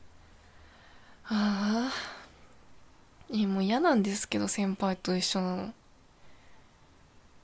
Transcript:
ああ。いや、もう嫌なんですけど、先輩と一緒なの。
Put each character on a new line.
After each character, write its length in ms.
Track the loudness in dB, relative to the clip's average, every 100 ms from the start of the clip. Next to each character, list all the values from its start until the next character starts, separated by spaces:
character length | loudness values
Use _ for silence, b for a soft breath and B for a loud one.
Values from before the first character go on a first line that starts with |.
| -20 -20 B B B B B B B B B B B
あ 680 | 0 2 2 0 0 -2
あ。 20 | B B B B B B -20 -20 -20 -20 -20 -20 -20 -6
い 120 | 0
や、 60 | 2
も 100 | 2
う 40 |
嫌 180 | 2 4
な 120 | 4
ん 100 | 4
で 120 | 4 0
す 100 | -2
け 140 | -2
ど、 80 | 0
先 260 | 0 0 0
輩 200 | -2 -2
と 220 | 0 0
一 80 | 0
緒 160 | 0
な 160 | -2 -2
の。 160 | -6 -12 -20 -20 -20 b b b b b b b b b -20 -20 -20 -20